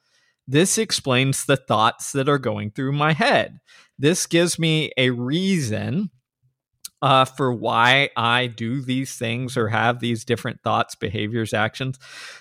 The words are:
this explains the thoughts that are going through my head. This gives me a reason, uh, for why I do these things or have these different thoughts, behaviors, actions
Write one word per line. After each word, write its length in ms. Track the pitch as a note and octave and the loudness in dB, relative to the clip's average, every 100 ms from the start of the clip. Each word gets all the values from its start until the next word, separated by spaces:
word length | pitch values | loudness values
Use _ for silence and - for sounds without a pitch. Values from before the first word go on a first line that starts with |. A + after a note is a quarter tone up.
| _ _ _ _ - | _ _ _ _ 0
this 300 | C#3+ F#3+ A3 | 2 4 2
explains 680 | A3+ - C3+ B2 C3+ - - | -2 -2 0 2 2 0 0
the 120 | C3+ | 0
thoughts 540 | - G#2 A2+ - - | 2 2 2 0 -4
that 180 | C#3 C3+ | -2 0
are 100 | C#3+ | 0
going 320 | C3 G#2 G#2 | 0 -4 -6
through 220 | - C3+ | -4 -2
my 200 | C#3+ D3+ | 0 0
head. 460 | D3+ B3+ E3 F2+ - _ - _ - | 2 2 2 0 -8 _ -20 _ -2
This 280 | C#3+ F3+ - | 0 2 0
gives 320 | E3+ F3 - | 2 2 0
me 340 | D#3+ D#3 D3 - | 0 0 -2 0
a 140 | B2+ | 0
reason, 960 | A#2+ B2 D#3+ F#3+ F3+ A#2 G#2+ G#2 D#3+ G#3 _ _ _ _ _ _ _ - - | 0 -2 0 0 0 0 -4 -4 -4 -4 _ _ _ _ _ _ _ -20 -2
uh, 240 | C3+ C3 B2+ | 2 4 2
for 280 | - C3 | 0 -2
why 560 | A2+ A2 A2+ A#2+ C3+ C#3+ A#2+ | -2 0 4 6 4 2 0
I 300 | A2+ A#2+ B2 | 0 0 -2
do 340 | A2 A#2 C#3 | -4 -4 -4
these 340 | B2+ C3 C3 - | -2 -4 -4 -6
things 400 | A2+ A#2+ B2+ B2+ | -6 -4 -4 -2
or 140 | G#2+ | 0
have 300 | A2 A#2 A#2+ | 0 0 0
these 260 | A#2+ A2+ - | -2 -2 -2
different 360 | A2+ C#3 - | -2 -4 -6
thoughts, 320 | A2+ A2 - - | -2 -2 -2 -6
behaviors, 580 | - A2 G#2+ A#2 A2 | -6 -4 -4 -4 -2
actions 460 | A2 A2 - C3 - - - - - | -2 -2 -4 -8 -8 -14 -20 -18 -20